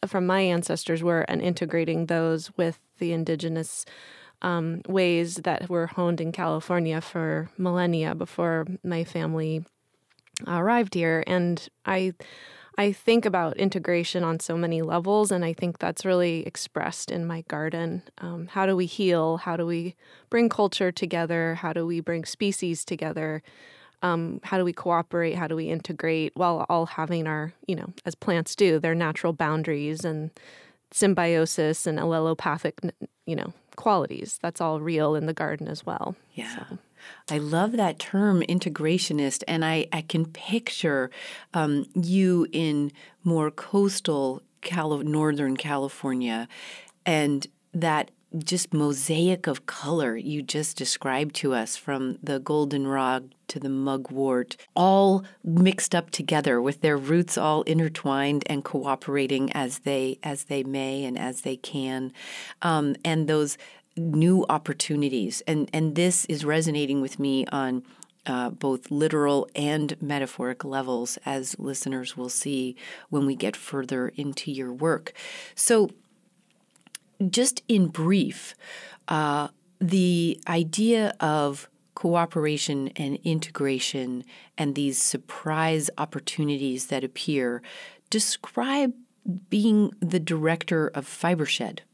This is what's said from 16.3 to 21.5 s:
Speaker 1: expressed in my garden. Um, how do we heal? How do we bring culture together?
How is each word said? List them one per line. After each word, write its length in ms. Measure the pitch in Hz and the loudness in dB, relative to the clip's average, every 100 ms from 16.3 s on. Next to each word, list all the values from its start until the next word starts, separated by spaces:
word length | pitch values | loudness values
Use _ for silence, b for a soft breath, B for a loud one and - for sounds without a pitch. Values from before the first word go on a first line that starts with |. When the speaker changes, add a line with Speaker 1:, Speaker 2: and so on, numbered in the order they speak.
| 165 - | 0 -4
Speaker 1:
expressed 640 | - - - - - - | -8 -8 -4 -4 -6 -6
in 160 | 175 170 | -4 -4
my 160 | 165 | -6
garden. 600 | 165 151 156 165 165 180 - - | -6 -4 -4 -2 -4 -6 -10 -14
Um, 300 | 170 170 175 | -10 -10 -6
how 180 | 202 190 | 0 2
do 100 | 190 | 2
we 100 | 175 | 0
heal? 520 | - 190 170 160 165 | 0 2 4 2 0
How 180 | - 170 | -4 -4
do 100 | 170 | -2
we 300 | 170 170 - B B B | -4 -6 -10 B B B
bring 200 | 233 233 | 2 2
culture 420 | - 202 - 185 | 4 2 2 -2
together? 640 | 175 180 170 165 170 165 | 0 -2 -2 0 0 0